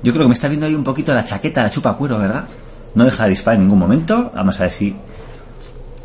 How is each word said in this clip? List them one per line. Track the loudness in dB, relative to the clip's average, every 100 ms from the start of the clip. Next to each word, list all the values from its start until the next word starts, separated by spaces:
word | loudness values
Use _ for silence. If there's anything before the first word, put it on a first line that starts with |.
Yo | 0
creo | 2
que | 2
me |
está | 2 0
viendo | -2 -2
ahí |
un | -2
poquito | -2 -2 0
la | 0
chaqueta, | -2 -4 -4 0
la | -2
chupa | 0 -2 -2
cuero, | -2 0
¿verdad? | -2 -2 -8 -16 -20 -20 -4
No | 2
deja | 4 4
de | 2
disparar | 2 2 4
en |
ningún | 6 4
momento. | 4 2 2 0 0
Vamos | -2 -2 0
a |
ver | -4
si... | -2 -6 -6 -16 -18 -18 -20 -20 -20 -20 -18 -18 -10